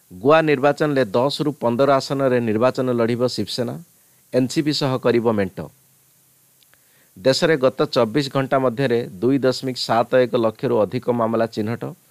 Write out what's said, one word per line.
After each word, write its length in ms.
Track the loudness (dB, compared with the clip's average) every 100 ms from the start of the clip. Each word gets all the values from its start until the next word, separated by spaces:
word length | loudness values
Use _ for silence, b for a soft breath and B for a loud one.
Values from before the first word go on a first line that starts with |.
| b
ଗୋଆ 280 | -2 4 4
ନିର୍ବାଚନରେ 640 | 4 2 2 0 0 0 0
ଦଶରୁ 460 | 0 0 -2 -4
ପନ୍ଦର 380 | -2 -2 2 2
ଆସନରେ 480 | 2 0 -2 0 0
ନିର୍ବାଚନ 520 | 0 2 0 0 -2
ଲଢ଼ିବ 360 | 0 0 0 -2
ଶିବସେନା, 560 | -2 -6 -6 -6 -8 -16 b b b _
ଏନ୍ସିପି 400 | -2 0 -2 -2
ସହ 240 | -2 -2 0
କରିବ 340 | 0 2 2
ମେଣ୍ଟ। 280 | 0 -2 -6 -14 _ _ _ _ _ _ _ _ _ _ b b b b -2
ଦେଶରେ 380 | 0 2 2 2
ଗତ 280 | 0 0 -2
ଚବିଶ 440 | 2 2 0 -2
ଘଣ୍ଟା 300 | -4 0 0
ମଧ୍ୟରେ 500 | 0 0 0 0 -2 -2
ଦୁଇ 180 | 0 2
ଦଶମିକ 400 | 0 0 -6 -8
ସାତ 380 | -2 0 2 2
ଏକ 200 | 2 2
ଲକ୍ଷରୁ 400 | -2 -2 -2 0
ଅଧିକ 320 | 0 -2 -4
ମାମଲା 360 | -2 0 0 -2
ଚିହ୍ନଟ, 380 | -4 -6 -6 -10 -14 b